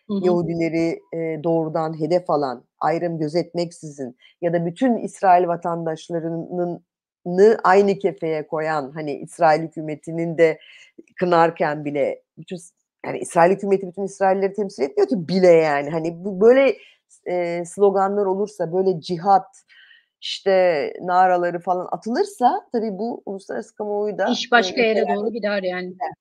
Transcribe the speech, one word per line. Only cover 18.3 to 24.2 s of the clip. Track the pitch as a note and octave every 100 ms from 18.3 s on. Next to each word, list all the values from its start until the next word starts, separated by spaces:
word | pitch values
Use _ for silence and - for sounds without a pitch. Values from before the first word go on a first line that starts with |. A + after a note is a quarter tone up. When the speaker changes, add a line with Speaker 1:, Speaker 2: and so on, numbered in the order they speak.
| F#3+ G#3 - E3+
Speaker 2:
böyle | F3+ F#3+ F3
cihat, | - E3+ G3 G3 - - _ _ - _ _ _
işte, | - - G3 F#3+ F3+ D#3 A#2+ -
naraları | F3+ F3+ F#3 F3+ F3 F3
falan | F3 F3+ E3+
atılırsa | E3+ A3 C4 G4 - B3 F#4 -
tabii | A#3+ A3 F#3+
bu | A#3 - -
uluslararası | G3 - - -
kamuoyu | - G#3 G#3 G#3
da, | F3+